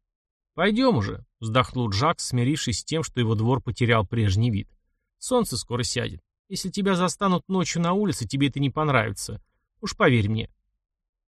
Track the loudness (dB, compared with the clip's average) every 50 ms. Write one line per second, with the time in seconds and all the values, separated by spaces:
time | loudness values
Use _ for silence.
0 | _ _ _ _ _ _ _ _ _ _ _ 0 0 2 2 4 4 4 4 2
1 | 0 -2 -6 -10 -14 _ _ _ -6 0 2 2 2 2 -2 -2 -2 0 0 2
2 | 2 0 0 -2 -4 -4 -2 0 0 0 0 -2 -2 -4 -4 -6 -6 -4 -4 -4
3 | -4 -4 -2 0 0 2 2 2 2 2 0 0 -2 -6 -2 0 2 4 4 2
4 | 2 0 0 0 2 2 2 2 2 2 0 -2 -4 -8 _ _ _ _ _ _
5 | _ _ _ _ -6 0 0 0 0 0 -4 -6 -6 -4 -4 -4 -2 -2 -2 -4
6 | -4 -4 -8 -12 -18 _ _ _ _ _ -10 -8 -8 -6 -4 -2 0 2 2 2
7 | 2 0 0 0 0 0 0 0 0 -2 -2 -2 0 0 -2 -2 0 0 0 0
8 | 0 0 -2 -4 -4 -4 0 0 0 0 0 0 -2 -2 0 0 0 2 2 2
9 | 0 0 -4 -8 -10 -12 -12 -14 -16 _ _ _ _ _ _ _ -10 -10 -2 2
10 | 4 4 6 4 2 0 -2 -4 -6 -8 _ _ _ _ _ _ _ _ _ _
11 | _ _ _ _ _ _ _